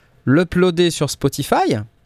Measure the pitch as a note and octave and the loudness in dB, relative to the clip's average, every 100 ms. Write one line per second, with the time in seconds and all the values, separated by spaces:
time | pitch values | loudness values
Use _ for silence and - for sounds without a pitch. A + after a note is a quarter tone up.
0 | _ _ - C#3+ F3+ F3 F#3 E3+ F3 - | _ _ -4 -2 0 2 2 2 0 0
1 | C#3+ - C#3 - C#3+ C4+ F#4 A#2+ G#2+ _ | -4 -2 -4 -2 0 2 2 0 -4 _